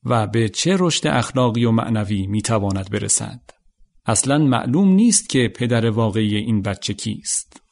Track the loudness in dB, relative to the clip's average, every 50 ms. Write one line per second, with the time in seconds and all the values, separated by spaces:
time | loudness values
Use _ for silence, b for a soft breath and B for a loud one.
0 | _ 0 0 0 0 0 0 0 0 0 -2 -2 0 0 2 2 2 2 0 0
1 | -2 0 0 0 0 0 0 2 2 2 2 2 2 2 2 2 0 0 -2 -2
2 | -2 -2 -2 -2 -2 -2 -2 -2 -2 0 -2 0 0 0 -2 -4 -4 -4 -6 -6
3 | -2 -2 -2 -2 -2 -6 -12 -16 _ _ -20 _ _ _ _ _ -20 _ _ _
4 | _ -2 -2 0 0 0 2 2 2 2 2 0 0 0 0 2 4 4 6 6
5 | 4 4 4 2 -2 0 0 2 2 2 0 -2 -2 0 0 2 2 0 0 0
6 | 0 0 0 0 0 0 0 -2 -2 0 -2 0 0 -2 -6 -6 -6 -8 -8 -6
7 | -6 -8 -8 -8 -8 -6 -6 -6 -8 _ _ -20 _ _